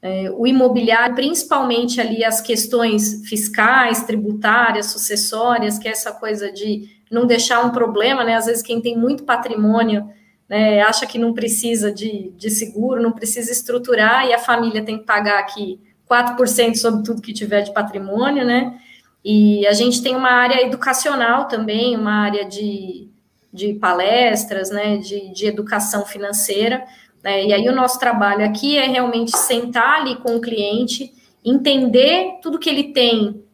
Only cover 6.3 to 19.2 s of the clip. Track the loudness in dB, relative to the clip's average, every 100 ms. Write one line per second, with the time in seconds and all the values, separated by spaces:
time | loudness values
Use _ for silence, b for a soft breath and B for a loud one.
6.3 | -6 -6 -8 -6 -6 B B B 0 2
7.3 | 2 2 2 2 2 0 2 0 2 2
8.3 | 0 0 -2 -2 -4 -2 0 0 0 0
9.3 | -2 0 0 2 2 2 0 -4 B B
10.3 | B _ 0 4 4 4 2 -4 -2 -2
11.3 | -2 -2 -2 -2 0 -2 -4 -8 -8 -10
12.3 | -8 -4 -4 -4 -4 -2 0 0 -2 -6
13.3 | -6 -4 -6 -4 -6 0 2 4 4 2
14.3 | 0 2 0 0 -2 -6 -8 -2 0 2
15.3 | 0 -2 -8 -10 -10 b b _ 2 2
16.3 | 2 0 4 2 2 0 0 -2 -6 -8
17.3 | -10 -2 -2 0 -4 -4 -6 -6 -2 0
18.3 | 0 2 0 0 B B B B B